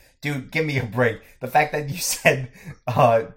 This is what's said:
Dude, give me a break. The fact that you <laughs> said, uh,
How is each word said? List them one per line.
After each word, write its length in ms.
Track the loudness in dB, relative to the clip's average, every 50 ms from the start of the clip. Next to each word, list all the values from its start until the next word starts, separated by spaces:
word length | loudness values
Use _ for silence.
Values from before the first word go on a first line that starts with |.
| _ _ _ _
Dude, 300 | -8 -6 -6 -6 -8 -6
give 140 | -4 -4 -2
me 120 | -2 -2
a 60 | -2 -4
break. 380 | -2 0 0 0 0 0 -4 -10 -20 -16 _
The 80 | -6
fact 240 | 0 2 2 2 2
that 180 | -2 -4 -6 -6
you 80 | -6
<laughs> 160 | -6 -4 -4 -4
said, 360 | 0 2 2 2 2 -2 -10 -14 -16 -18 -18 -18 -10 _
uh, 340 | -2 2 4 6 6 6 4 2 -2 -6